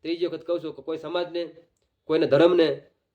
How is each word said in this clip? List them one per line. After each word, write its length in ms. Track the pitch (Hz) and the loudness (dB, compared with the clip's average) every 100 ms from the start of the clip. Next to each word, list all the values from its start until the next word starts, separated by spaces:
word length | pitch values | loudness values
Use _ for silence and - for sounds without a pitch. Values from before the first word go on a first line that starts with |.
ત્રીજી 220 | 160 170 170 | -8 -4 -4
વખત 180 | 156 | -6
કહું 160 | - 175 | -6 -6
છું 120 | 156 151 | -6 -12
કે 60 | |
કોઈ 160 | 139 160 | -10 -10
સમાજને, 440 | 156 175 170 170 165 - _ _ _ _ - | -6 -6 -6 -8 -10 -14 _ _ _ _ -2
કોઈને 180 | 156 143 | 0 2
ધર્મને, 420 | 143 170 175 156 139 _ _ _ | 6 6 6 2 0 _ _ _